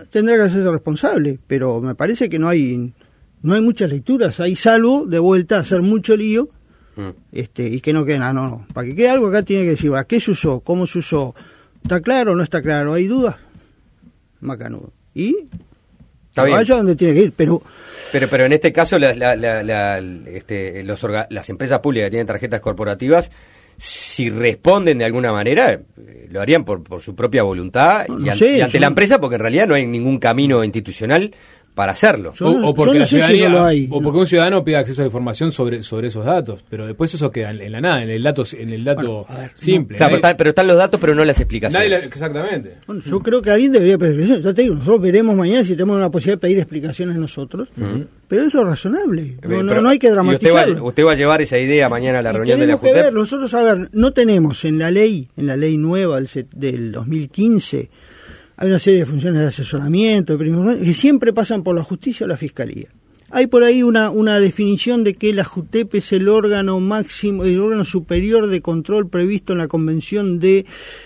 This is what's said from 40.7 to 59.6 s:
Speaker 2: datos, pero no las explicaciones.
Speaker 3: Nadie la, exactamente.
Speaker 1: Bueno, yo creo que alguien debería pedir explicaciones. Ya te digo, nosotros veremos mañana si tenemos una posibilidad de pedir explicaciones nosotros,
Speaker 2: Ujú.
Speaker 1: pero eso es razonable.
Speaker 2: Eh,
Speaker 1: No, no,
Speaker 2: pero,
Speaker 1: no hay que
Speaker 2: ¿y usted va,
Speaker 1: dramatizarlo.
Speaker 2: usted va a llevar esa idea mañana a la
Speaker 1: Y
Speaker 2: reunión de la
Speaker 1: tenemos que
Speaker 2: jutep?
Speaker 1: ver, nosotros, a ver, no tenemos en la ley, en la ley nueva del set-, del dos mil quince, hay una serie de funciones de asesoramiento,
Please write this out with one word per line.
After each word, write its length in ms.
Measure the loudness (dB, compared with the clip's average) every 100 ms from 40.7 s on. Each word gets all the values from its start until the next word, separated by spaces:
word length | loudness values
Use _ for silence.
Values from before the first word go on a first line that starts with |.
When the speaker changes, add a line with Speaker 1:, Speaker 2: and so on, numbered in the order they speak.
| 6
Speaker 2:
datos, 220 | 4 2
pero 140 | 0 2
no 100 | 2
las 140 | 2
explicaciones. 500 | 0 -2 -2 0 2
Speaker 3:
Nadie 100 | 0
la, 60 | -2
exactamente. 720 | -8 -8 -6 -6 -6 -8 -16 -14
Speaker 1:
Bueno, 160 | -12
yo 160 | -6 -4
creo 200 | 0 0
que 80 | 2
alguien 220 | 2 4
debería 260 | 4 4 4
pedir 140 | 2 2
explicaciones. 260 | 2 2 0
Ya 80 |
te 80 | 0
digo, 140 | 0 0
nosotros 260 | 2 2
veremos 340 | 4 4 4 2
mañana 300 | 2 2 0
si 60 |
tenemos 240 | 0 0 0
una 140 | 0
posibilidad 240 | -2 -2 0
de 40 |
pedir 160 | 0 0
explicaciones 560 | 0 -4 -8 -6 -6 -4
nosotros, 500 | -6 -8 -10 -10 -12 -10
Speaker 2:
Ujú. 300 | -8 -6 -10 _ -4
Speaker 1:
pero 160 | 0
eso 180 | 2 2
es 60 | 0
razonable. 540 | -2 -2 -2 -2 -2
Speaker 2:
Eh, 160 | -6 -10
Speaker 1:
No, 220 | -4 -2
no, 60 | 0
Speaker 2:
pero, 120 | 2
Speaker 1:
no 80 | 4
hay 80 | 4
que 80 | 4
Speaker 2:
¿y 60 |
usted 80 | 4
va, 60 | 4
Speaker 1:
dramatizarlo. 600 | 4 4 4 4 0 -2
Speaker 2:
usted 200 | 2 4
va 40 |
a 20 | 4
llevar 260 | 4 2
esa 160 | 2 0
idea 320 | 2 4 2
mañana 300 | 0 0 0
a 20 |
la 80 | 0
Speaker 1:
Y 0 |
Speaker 2:
reunión 260 | 0 2 2
de 80 | 2
la 60 | 2
Speaker 1:
tenemos 40 |
que 60 | 4
Speaker 2:
jutep? 140 | 4 4
Speaker 1:
ver, 80 | 2
nosotros, 360 | -2 -4 -2 0
a 80 |
ver, 260 | 2 2 0
no 200 | 0 2
tenemos 500 | 2 4 4 2 0
en 140 | -2 -2
la 140 | 0
ley, 360 | 2 2 0 -8 -6
en 100 | -4
la 100 | -2
ley 200 | -2 0
nueva 400 | 0 0 0 -2
del 100 | -4
set-, 260 | -8 -10
del 380 | -8 -6 -6 -6
dos 160 | -8 -6
mil 240 | -6 -6
quince, 580 | -2 0 2 0 -6 -8 _ -20 -20 -20 -20 _ -6
hay 120 | -2
una 80 | 0
serie 220 | 2 2
de 60 | 2
funciones 340 | -2 -2 0
de 60 | -2
asesoramiento, 840 | -4